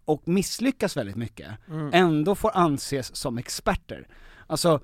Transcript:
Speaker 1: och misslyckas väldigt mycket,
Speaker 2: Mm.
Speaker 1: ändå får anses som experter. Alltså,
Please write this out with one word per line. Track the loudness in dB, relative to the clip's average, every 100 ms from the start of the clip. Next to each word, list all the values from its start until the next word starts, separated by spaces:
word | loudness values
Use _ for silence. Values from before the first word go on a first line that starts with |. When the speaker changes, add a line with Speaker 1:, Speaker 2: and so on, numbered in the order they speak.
Speaker 1:
och | -2 -2 2
misslyckas | 0 0 -2 -2 0 -2 -2
väldigt | -6 -6
mycket, | -8 -10 -16 -16 -12
Speaker 2:
Mm. | -8 2
Speaker 1:
ändå | 4 6 4 2
får | 2 2
anses | 2 2 2 -2 -6 -6 -8
som | -6 -6
experter. | -8 -4 -2 -2 -4 -14 -14 -20 -20 -20 -6
Alltså, | 0 2 2